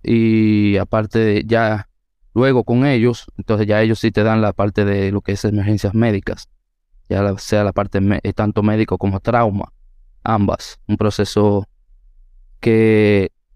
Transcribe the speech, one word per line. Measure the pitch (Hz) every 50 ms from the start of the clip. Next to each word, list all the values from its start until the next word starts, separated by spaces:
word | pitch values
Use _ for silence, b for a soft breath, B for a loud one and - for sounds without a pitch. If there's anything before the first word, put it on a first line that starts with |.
Y | - - 117 113 113 113 110 110 110 107 107 104 104 101 101 95
aparte | 95 - 113 110 107 107 - 113
de | 110 107 101 104 -
ya, | 107 113 113 113 107 110 104 - - _ _ _ _ _ _ _ _
luego | - 110 131 135 131 123 107
con | - 120 123 139
ellos, | 143 135 113 113 120 117 - - - -
entonces | - - - 110 104 107
ya | 104 104 107
ellos | 110 113 110 -
sí | - 113
te | 107 107
dan | 104 110 110 110
la | 107 101 -
parte | - 101 104 - 107 101
de | 101 101 98 98 98
lo | 101 98
que | - -
es | 101 - -
emergencias | 104 104 104 95 101 107 98 - 98
médicas, | 101 110 120 113 104 98 - - - - - - _ _ _ _ _ _ _ _ _ - _ -
ya | 95 98
la, | 101 101 95
sea | - - - 107 104 104
la | 98
parte | - 101 101 98 - 98
me-, | 98 101 98 -
eh, | - 101
tanto | - - 107 104 - 107
médico | 104 107 107 107 107 - 92
como | - - 101 95 95
trauma, | - 117 117 120 117 107 95 95 - - _ _ - - - - - - _ _ -
ambas. | - 113 104 98 95 - - - - - - -
Un | - 104
proceso | - 107 104 - - 101 - - 104 104 104 101 101 95 - _ _ _ _ - - _ - - - - - - - - - - -
que | - 117 113 113 113 110 110 107 107 104 104 98 95 - - _ _ _ -